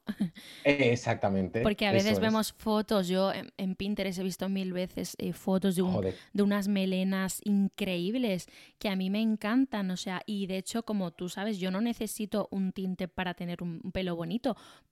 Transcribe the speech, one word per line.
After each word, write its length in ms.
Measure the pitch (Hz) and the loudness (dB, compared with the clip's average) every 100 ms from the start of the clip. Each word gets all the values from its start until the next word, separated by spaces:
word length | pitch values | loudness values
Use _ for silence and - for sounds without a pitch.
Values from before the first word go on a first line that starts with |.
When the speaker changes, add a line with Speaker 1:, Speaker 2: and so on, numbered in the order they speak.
| - | -8
Speaker 1:
<laughs> 280 | - 180 - - - | -2 -4 -4 -18 0
Speaker 2:
Eh, 260 | 143 143 127 | 2 6 4
exactamente, 680 | 120 - 110 104 95 92 113 | 4 2 2 2 2 2 2
Speaker 1:
Porque 240 | 127 208 - | 2 2 4
a 40 | |
Speaker 2:
eso 60 | - | 4
Speaker 1:
veces 140 | 202 | 4
Speaker 2:
es. 60 | 202 | 4
Speaker 1:
vemos 320 | 220 220 214 | 4 2 0
fotos, 520 | - - 214 214 208 175 | -4 0 0 2 2 2
yo 260 | 185 196 | 2 2
en, 200 | - - - | 0 -8 -6
en 180 | 190 185 | -4 -2
Pinterest 420 | 196 208 196 180 | -4 -2 -2 -2
he 40 | |
visto 260 | 190 175 190 | -4 -2 -2
mil 240 | 196 185 | -2 -2
veces, 420 | 180 185 - 180 - | -4 -4 -4 -8 -4
eh, 140 | 185 | -6
fotos 440 | 175 - 190 196 175 | -4 0 2 4 2
de 60 | |
un, 100 | 185 | 2
Speaker 2:
Joder. 220 | 180 95 - - | 2 0 -4 -6
Speaker 1:
de 100 | 202 | 2
unas 260 | 202 202 196 | 2 2 2
melenas 720 | 202 190 185 190 190 190 - | 2 2 0 0 0 -2 -4
increíbles 1000 | - 202 196 - 196 180 175 240 247 185 - - - _ | 2 2 2 0 -2 -2 -2 0 0 0 -4 -18 -20 _
que 100 | 214 | -4
a 80 | 190 | -2
mí 140 | 185 | 0
me 100 | 202 | 0
encantan, 680 | 226 214 208 247 269 214 190 | 2 0 2 2 2 0 -2
o 60 | 180 | -4
sea, 260 | - 180 - | -4 -6 -4
y 200 | 202 190 | -4 -2
de 100 | 190 | -4
hecho, 240 | 190 226 | -4 -6
como 280 | 226 214 180 | -2 -2 -2
tú 160 | - 180 | -4 -8
sabes, 300 | 190 208 202 | -4 -4 -2
yo 120 | 185 | -2
no 100 | 190 | 0
necesito 680 | 233 233 214 - 214 214 - | -2 -2 -6 -6 -4 -2 -2
un 220 | 196 190 | -2 -2
tinte 360 | 190 185 185 180 | -2 -4 -4 -6
para 260 | - 180 | -4 -6
tener 280 | 175 175 175 | -4 -6 -6
un, 180 | 175 165 | -6 -6
un 80 | - | -6
pelo 240 | 190 185 170 | -4 -2 -2
bonito, 400 | 165 208 277 202 - - _ | -2 -2 -2 -4 -8 -20 _